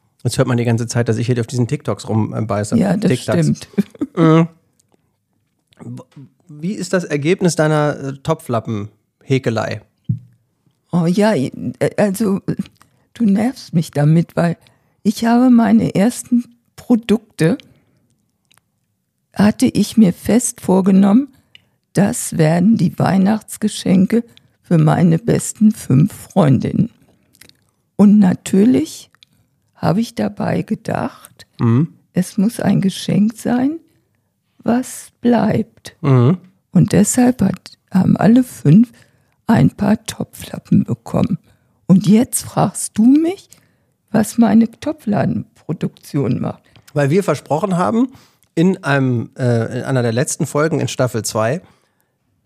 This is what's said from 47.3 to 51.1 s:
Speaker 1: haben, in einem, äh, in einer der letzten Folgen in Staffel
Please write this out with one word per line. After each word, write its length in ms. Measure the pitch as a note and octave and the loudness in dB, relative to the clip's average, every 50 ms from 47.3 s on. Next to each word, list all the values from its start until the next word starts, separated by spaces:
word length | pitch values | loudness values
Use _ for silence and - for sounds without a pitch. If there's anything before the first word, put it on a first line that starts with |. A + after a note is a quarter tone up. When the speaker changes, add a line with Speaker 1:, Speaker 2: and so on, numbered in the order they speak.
| D3+ - - - C#3+ D#3 G#3+ G3 F#3 E3+ | -4 -4 -4 -4 -4 -2 -2 -2 -2 -2
Speaker 1:
haben, 320 | F3+ G3+ A3 A3+ C4 C4 - - _ _ _ _ _ _ - | -2 0 0 0 -2 -2 -4 -14 _ _ _ _ _ _ -2
in 280 | E3 E3 F#3+ F#3 - - | 0 0 0 0 -2 -2
einem, 460 | D3 C#3 C#3 C3+ B2+ B2 A2+ - - _ - | -2 0 0 0 0 -2 -4 -4 -8 _ -4
äh, 420 | B2+ B2 A#2 A2+ A2+ - A#2+ B2+ | -2 0 0 0 -2 -4 -6 -8
in 40 | A#2 | -6
einer 160 | B2 C3+ B2+ | -4 -2 -2
der 100 | A#2+ A#2 | -2 0
letzten 340 | A2+ B2 D#3 - - - E3 - | -2 -2 -4 -4 -4 -6 -6 -4
Folgen 320 | - D3 D3+ D#3+ D#3 C3+ | -2 -2 -2 -2 -2 -2
in 80 | A#2+ A2+ | -4 -6
Staffel 360 | - - C3 A#2+ | -4 -2 -4 -2